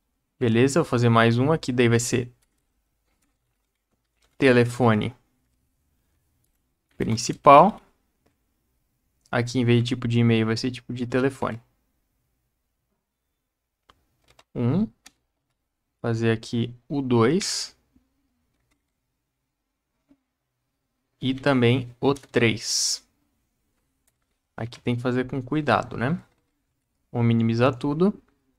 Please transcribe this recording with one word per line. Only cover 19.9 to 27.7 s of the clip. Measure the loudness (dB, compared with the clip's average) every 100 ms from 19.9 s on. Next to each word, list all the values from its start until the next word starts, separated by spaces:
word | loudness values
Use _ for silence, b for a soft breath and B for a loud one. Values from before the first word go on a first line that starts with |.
| _ _ _ _ _ _ _ _ _ _ _ _ _
E | -6
também | -2 0 2 2 0 -4 -4
o | -2
três. | -2 -4 0 0 0 -4 -4 -4 -6 _ _ _ _ _ _ _ _ _ _ _ _ _ _ _ -14
Aqui | -12 -10
tem | -8
que | -6
fazer | -4 -4 -4
com | -8
cuidado, | -6 -4 0 -2 -2 -6
né? | -4 -4 -8 _ _ _ _ _ _ _ _
Vou | -2
minimizar | 0 2 0 2 0